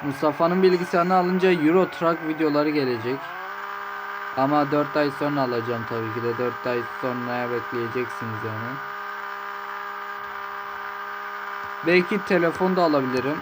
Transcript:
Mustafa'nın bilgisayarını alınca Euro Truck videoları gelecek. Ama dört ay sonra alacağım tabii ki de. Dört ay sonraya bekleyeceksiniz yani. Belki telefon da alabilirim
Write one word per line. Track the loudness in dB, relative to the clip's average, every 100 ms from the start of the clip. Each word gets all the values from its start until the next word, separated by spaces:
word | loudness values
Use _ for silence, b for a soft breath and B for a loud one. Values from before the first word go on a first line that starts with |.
Mustafa'nın | -4 2 0 4 2 6
bilgisayarını | 6 6 2 2 4 4
alınca | 4 4 6
Euro | 6 6 6 4
Truck | 2 0 2 -2
videoları | 0 2 4 2
gelecek. | 2 2 0 -2 -4 -6 -10 -10 -10 -10 -10 -8 -8 -8 -8 -6 0
Ama | 2 4 4
dört | 2 2 2
ay | 0 0
sonra | -2 0
alacağım | 0 0 -2 -4 -2
tabii | -4 -4
ki | -2
de. | -4 0
Dört | -2 -2 -2
ay | -2 -4 -4
sonraya | -4 -4 -4 -4 -2
bekleyeceksiniz | -4 -4 -4 -4 -4 -4 -6 -6 -6 -6
yani. | -6 -6 -8 -8 -8 -8 -8 -8 -8 -8 -10 -8 -8 -8 -8 -8 -8 -8 -8 -8 -8 -8 -8 -8 -8 -8 -8 -8 -8 -8 -8 -8 -4 4
Belki | 4 4 0 2
telefon | 2 2 2 0 4
da |
alabilirim | 4 4 2 0 0 -4